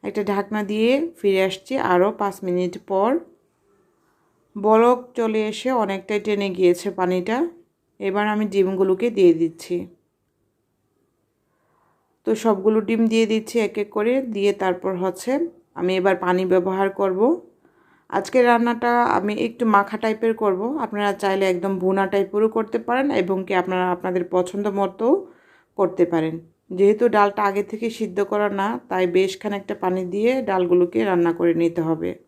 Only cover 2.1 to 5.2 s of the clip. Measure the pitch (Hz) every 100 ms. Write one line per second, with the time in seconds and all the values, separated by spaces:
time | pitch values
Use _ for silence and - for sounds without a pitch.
2.1 | 220 202 190 185 180 180 185 - 190 208
3.1 | 311 - _ _ _ _ _ _ _ _
4.1 | _ _ _ _ 208 202 220 240 247 247
5.1 | -